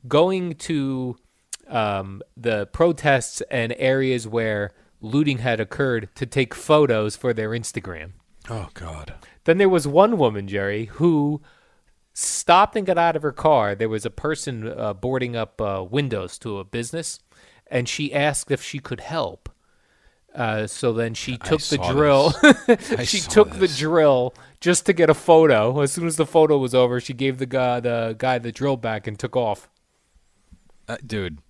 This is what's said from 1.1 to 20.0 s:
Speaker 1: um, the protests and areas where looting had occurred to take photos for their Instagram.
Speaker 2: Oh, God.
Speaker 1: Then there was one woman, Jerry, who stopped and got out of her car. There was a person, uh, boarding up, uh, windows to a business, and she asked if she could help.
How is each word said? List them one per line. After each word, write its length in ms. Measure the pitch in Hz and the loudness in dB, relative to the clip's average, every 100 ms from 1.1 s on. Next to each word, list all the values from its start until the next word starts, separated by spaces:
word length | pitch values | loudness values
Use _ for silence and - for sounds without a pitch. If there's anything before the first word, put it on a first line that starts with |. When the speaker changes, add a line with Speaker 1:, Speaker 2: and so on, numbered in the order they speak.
| 120 _ _ _ - _ | -10 _ _ _ -18 _
Speaker 1:
um, 540 | 127 107 98 98 98 - - | -2 -2 -2 -6 -14 -18 -6
the 300 | 117 107 101 | -2 -2 -4
protests 760 | - 170 156 151 135 - - - | 0 0 2 2 2 0 -10 -6
and 240 | 127 113 120 | -4 -4 -2
areas 480 | 131 135 131 123 110 | 0 2 0 -2 -2
where 460 | 113 113 104 101 _ _ _ | -2 -2 -2 -4 _ _ _
looting 380 | 107 135 151 127 | -2 0 0 0
had 200 | 123 113 | -2 -2
occurred 500 | 107 - 139 117 101 | -4 -2 -2 -2 -6
to 120 | - 131 | -10 -6
take 260 | - 127 | -2 -2
photos 640 | - - 151 143 110 107 - | -4 2 4 6 2 0 -4
for 180 | 127 | -4
their 160 | 110 107 | -4 -4
Instagram. 640 | 117 110 - 95 82 82 - _ - - | -6 -8 -10 -10 -14 -16 -20 _ -20 -12
Speaker 2:
Oh, 220 | 113 87 - | -12 -12 -14
God. 380 | 82 78 73 - - _ - | -14 -14 -16 -18 -20 _ 0
Speaker 1:
Then 120 | 170 | 4
there 120 | 196 | 4
was 180 | 180 143 | 2 2
one 300 | 151 208 220 | 4 4 4
woman, 300 | 127 104 101 | 0 0 -6
Jerry, 380 | 101 98 104 110 | -4 -2 -4 -8
who 560 | - 170 156 147 147 _ _ _ _ _ _ _ | 0 2 2 0 -4 _ _ _ _ _ _ _
stopped 600 | - - - - 175 214 226 | -10 -8 -6 4 6 6 0
and 100 | 190 | 0
got 120 | 170 | 2
out 180 | 170 160 | 2 0
of 60 | |
her 100 | 147 | -4
car. 440 | 127 156 139 104 101 | 0 2 4 2 -2
There 120 | 113 | -2
was 160 | 110 113 | -2 -6
a 40 | |
person, 580 | - 151 156 - 120 110 | -6 -6 -6 -6 -8 -8
uh, 260 | - 110 | -6 -6
boarding 420 | 98 123 131 123 117 | -4 -4 -2 -4 -6
up, 240 | 107 - | -8 -6
uh, 240 | 107 95 92 | -4 -4 -4
windows 480 | 127 143 107 90 - | -4 -2 -4 -8 -12
to 200 | 117 101 | -10 -10
a 40 | 95 | -8
business, 540 | 120 120 117 95 - _ _ _ _ _ | -8 -8 -8 -10 -14 _ _ _ _ _
and 200 | 127 123 | -4 -4
she 260 | - 147 | -6 -4
asked 380 | 143 151 139 - | -2 -2 -2 -4
if 100 | 135 | -6
she 180 | - 139 | -6 -12
could 200 | - 123 | -10 -12
help. 500 | - 165 101 95 - _ _ _ _ _ | -8 -6 -6 -8 -20 _ _ _ _ _